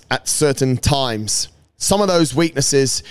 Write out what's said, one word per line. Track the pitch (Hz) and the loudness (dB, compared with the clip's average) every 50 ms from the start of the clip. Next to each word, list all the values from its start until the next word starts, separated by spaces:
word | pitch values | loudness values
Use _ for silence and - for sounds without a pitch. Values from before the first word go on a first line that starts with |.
| - _ | -6 _
at | 131 131 - - | -6 -4 -4 -4
certain | - - 151 147 135 - 139 131 127 117 | -2 0 0 0 2 0 0 0 0 0
times. | - - 147 139 135 123 113 107 107 104 - - - - _ _ _ _ _ _ | 0 0 0 0 0 -2 -4 -6 -6 -4 -4 -4 -6 -8 _ _ _ _ _ _
Some | - - 196 202 | -2 0 2 2
of | 208 190 | 2 2
those | 180 170 165 143 120 | 4 2 2 2 2
weaknesses, | 139 170 165 - 135 - - - 139 135 127 - - - - | 0 0 0 0 -2 -2 2 2 2 2 2 -2 -6 -8 -12